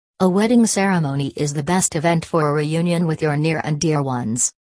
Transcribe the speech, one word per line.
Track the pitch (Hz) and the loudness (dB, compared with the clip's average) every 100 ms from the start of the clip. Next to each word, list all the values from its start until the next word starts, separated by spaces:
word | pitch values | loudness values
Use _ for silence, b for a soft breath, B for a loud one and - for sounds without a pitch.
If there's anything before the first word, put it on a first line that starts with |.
| _ - | _ 0
A | 185 | 2
wedding | 185 220 240 226 | 2 2 4 2
ceremony | - 196 180 151 139 139 - | 2 0 2 0 -2 -4 -2
is | 147 | -4
the | 143 | -2
best | 143 180 175 160 | -2 0 0 0
event | 165 170 | 0 0
for | - 170 151 | 0 0 0
a | |
reunion | 147 151 160 175 170 170 | 0 0 0 0 0 0
with | 160 | 0
your | 156 147 | -2 0
near | 156 156 | 0 -2
and | 139 151 | -2 -2
dear | 160 151 | 0 0
ones. | 135 127 120 120 - - | 0 -4 -4 -2 -4 -6